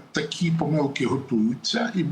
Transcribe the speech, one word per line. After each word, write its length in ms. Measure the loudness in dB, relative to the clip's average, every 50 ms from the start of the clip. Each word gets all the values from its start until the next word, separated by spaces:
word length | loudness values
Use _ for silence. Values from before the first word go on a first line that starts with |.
| -8 -6
такі 400 | -4 -4 -4 -4 -4 -2 0 0
помилки 540 | 2 2 2 2 2 2 2 2 0 0 -2
готуються, 840 | 0 0 -2 -2 0 2 2 2 2 0 -2 -4 -2 -2 -2 -2 -2 0
і 100 | 0 0 0